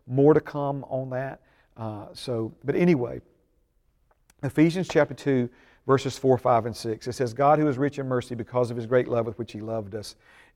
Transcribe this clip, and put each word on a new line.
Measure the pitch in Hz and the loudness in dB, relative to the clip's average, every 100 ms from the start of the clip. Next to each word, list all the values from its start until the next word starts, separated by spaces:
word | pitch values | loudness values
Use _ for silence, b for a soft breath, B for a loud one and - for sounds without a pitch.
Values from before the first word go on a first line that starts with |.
| - | -4
more | 127 143 | 4 8
to | 151 | 8
come | - 147 143 139 - | 6 -4 -6 -6 -6
on | 135 131 | -6 -6
that. | 127 135 - b b b - | -6 -8 -12 b b b -12
Uh, | 110 107 104 | -10 -10 -14
so, | - - 117 113 - | -12 -6 -4 -4 -6
but | 127 131 | -4 2
anyway, | 175 156 120 131 - _ _ _ _ _ _ _ _ _ _ _ | 4 4 0 -8 -16 _ _ _ _ _ _ _ _ _ _ _
Ephesians | 139 - 160 170 170 | -4 2 2 2 0
chapter | 165 147 | 2 0
two, | 131 - 131 120 b b b - | 0 0 0 0 b b b 0
verses | 131 131 - | 2 0 -2
four, | 135 127 | 2 2
five, | 127 120 113 | 2 0 0
and | |
six. | 107 113 107 - | -6 -6 -6 -8
It | |
says, | 117 123 | -4 -4
"God, | 113 143 151 | 0 2 4
who | 151 | 2
is | 123 | 0
rich | 143 139 | -2 -4
in | 131 | -4
mercy | 127 123 120 | -4 -4 -8
because | 113 123 123 | -4 -2 -2
of | 120 | -4
His | 113 | 0
great | 127 - | 0 2
love | 120 113 | 0 -2
with | 107 | -6
which | 113 | -10
He | 107 | -10
loved | 110 113 101 107 | -8 -8 -8 -10
us, | 104 - B B B | -14 -18 B B B